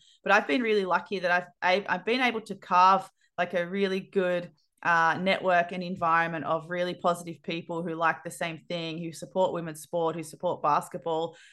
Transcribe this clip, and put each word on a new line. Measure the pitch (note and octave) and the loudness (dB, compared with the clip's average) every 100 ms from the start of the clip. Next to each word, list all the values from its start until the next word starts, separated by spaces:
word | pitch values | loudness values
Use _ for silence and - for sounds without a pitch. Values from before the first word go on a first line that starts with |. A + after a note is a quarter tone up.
| _ _ | _ _
But | F#3+ | 4
I've | G3+ G#3+ | 4 4
been | C#4 | 0
really | A3+ G#3 F#3 | 2 2 2
lucky | F3 - F#3+ | 0 -2 -2
that | E3+ | 0
I've, | F3 F3+ - | 0 -2 -4
I've, | F3+ F#3 G3 | 0 2 0
I've | F3+ G#3+ | -4 -2
been | B3+ | 0
able | B3 A3 | 0 -2
to | G#3+ G3 | -8 -10
carve, | - F3+ F#3 F#3+ - _ _ - | 0 6 6 6 2 _ _ -4
like, | F3 F3+ | -2 -2
a | F3 | -2
really | G3 G3 F#3+ | -2 0 -2
good, | E3+ G3 F3+ F3 F3 _ _ - | -4 -2 0 0 -4 _ _ -6
uh, | - E3 E3 D#3 | 2 4 4 2
network | F#3 F#3+ F#3 F3 E3+ | 0 0 2 2 2
and | F3+ | -4
environment | F3 F#3+ E3+ E3 E3 E3 - | -8 -2 2 2 2 -2 -2
of | D#3+ D#3 | -4 -4
really | F3 F3+ | -4 -4
positive | F3 F3+ E3+ E3+ E3 | -2 0 -2 -4 -12
people | - E3+ E3+ E3 | -8 -8 -6 -8
who | F3 D#3+ | -6 0
like | E3 E3 | 0 0
the | E3+ | -6
same | - E3+ D#3+ - | -8 -8 -8 -8
thing, | F3 E3 D#3+ | -6 -6 -6
who | E3 | -8
support | D#3+ - F#3+ F#3 | -10 -6 0 0
women's | E3+ E3 D#3 | 0 -8 -12
sport, | - F3 E3 E3 | -6 -2 -2 -2
who | |
support | D#3 - F3+ D3 | -8 -6 -4 0
basketball. | D#3 D#3 F3 F3 E3 D#3+ E3 - - | 2 2 0 -8 -4 -2 -4 -8 -20